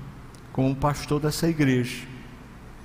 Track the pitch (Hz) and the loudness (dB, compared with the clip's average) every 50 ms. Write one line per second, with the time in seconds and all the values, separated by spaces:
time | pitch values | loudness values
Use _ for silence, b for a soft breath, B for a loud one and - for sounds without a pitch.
0 | - - - - - - - - - - - - 131 131 135 135 143 147 139 - | -12 -12 -14 -14 -14 -16 -16 -16 -16 -6 0 2 2 4 4 4 2 2 2 0
1 | - - 147 147 147 151 147 - - 165 165 151 151 135 127 127 120 123 - - | 0 0 0 2 2 0 0 2 2 2 4 6 6 6 6 6 4 2 -2 -8
2 | - - - - - - - - - - - - - - - - - | -10 -12 -14 -14 -14 -14 -16 -16 -16 -18 -18 -16 -16 -16 -16 -16 -18